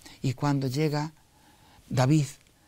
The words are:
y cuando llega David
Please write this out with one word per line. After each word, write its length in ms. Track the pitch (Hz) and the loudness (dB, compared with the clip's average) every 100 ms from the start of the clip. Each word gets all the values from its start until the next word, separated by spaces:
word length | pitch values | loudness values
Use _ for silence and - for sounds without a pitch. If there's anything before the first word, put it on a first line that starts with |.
| - - | -20 -6
y 120 | 139 | -4
cuando 340 | 120 147 139 135 | -2 0 0 -2
llega 460 | 131 156 147 156 - _ _ - _ - - - | -2 -2 -2 -6 -12 _ _ -20 _ -20 -20 -6
David 380 | 127 127 156 139 - _ _ | 2 4 4 0 -8 _ _